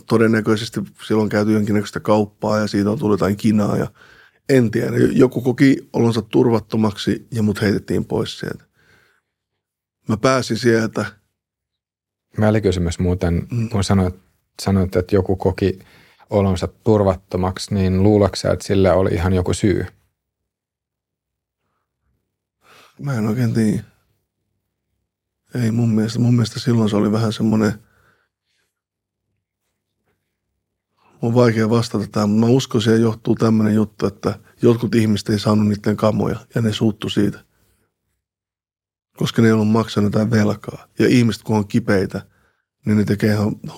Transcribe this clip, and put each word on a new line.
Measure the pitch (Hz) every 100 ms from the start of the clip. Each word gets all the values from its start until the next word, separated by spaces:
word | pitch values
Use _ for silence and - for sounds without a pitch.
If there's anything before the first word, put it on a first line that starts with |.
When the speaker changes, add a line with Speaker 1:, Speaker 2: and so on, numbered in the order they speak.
| -
Speaker 1:
todennäköisesti, | 113 113 113 110 107 113 117 98 - -
siellä | 110
on | 104
käyty | 107 107
jonkinnäköistä | 110 101 104 101 -
kauppaa | - 107 104 _ 107 107
ja | 104
siitä | 101 101
on | 107
tullut | 107 98
jotain | 92 104
kinaa | 113 107 101 101
ja | - - - - _ _ -
en | 135 113
tiedä. | 113 127 120
Joku | 123 120 131 123
koki | 127 120 135 139 -
olonsa | - 117 113
turvattomaksi | 104 139 123 113 - 113 107 101 - 104 -
ja | 113
mut | 104 101
heitettiin | 104 180 - 95 101
pois | - 110 -
sieltä. | - - _ _ _ _ _ _ _ _ _ _ _ _ _ _ -
Mä | 107
pääsin | 131 131 117 110
sieltä. | 120 113 113 117 101 - _ _ _ _ _ _ _ _ _ _ _ -
Speaker 2:
Välikysymys | 107 110 98 87 85 -
muuten, | 90 90 87 85 -
Speaker 1:
Mm. | 120 110
Speaker 2:
kun | 104
sanoit, | 98 98 92 - _ _ _ -
sanoit, | - 98 90 92
että | 90 101
joku | 90 95
koki | 98 95 95 - - - _ _ -
olonsa | 107 98 90 85
turvattomaksi, | - - 104 98 90 - 92 92 98 -
niin | 101 92 92
luuleeko | 101 104 98 -
sä, | 95
että | 92 -
sillä | 98 95
oli | 85 98
ihan | 98 87
joku | 92 92
syy? | 98 107 95 87 - _ _ _ _ _ _ _ _ _ _ _ _ _ _ _ _ _ _ _ _ _ _ _ _ _ _ _ - - -
Speaker 1:
Mä | 143 123
en | 107
oikein | 113 117
tiedä. | 113 110 104 - _ _ _ _ _ _ _ _ _ _ _ _ _ _ _ _ 127
Ei | 113
mun | 113 117
mielestä. | 110 107 120
Mun | 120
mielestä | 120 113 -
silloin | - 117 107
se | 101
oli | 107
vähän | 107 113
semmonen, | - 113 110 107 - _ _ _ _ _ _ _ _ _ _ _ _ _ _ _ _ _ _ _ _ _ _ _ _ _ _ _ _ _ _ _ _ _ _
mun | 117
on | 120
vaikea | 123 113 110
vastata | 117 117 107 101
tähän, | 107 104
mutta | 107 113
mä |
uskon, | 135 - 117
siihen | 113 113
johtuu | 113 107 - 110
tämmönen | 113 110 107 107
juttu, | 104 - 101
että | - 101 98 - _
jotkut | 120 117 110 120
ihmiset | 110 101 -
ei | 107
saanut | 110 107 104
niitten | 104 107 101
kamoja | 107 101 104 - - 127
ja |
ne | 113
suuttu | 107 110 - 98
siitä. | - 101 - _ _ _ _ _ _ _ _ _ _ _ _ _ _ _ _ _ -
Koska | - -
ne | 113
ei |
ollut | 110 107
maksanut | 113 110 - 104
jotain | 110 107
velkaa. | 113 104 101 - - - -
Ja | 113
ihmiset, | 123 117 104
kun | - 107
on | 101
kipeitä, | 120 107 101 101 95 - _ _ _ _ _ -
niin | 107
ne | 104
tekee | 101 107
ihan | 104 104 - -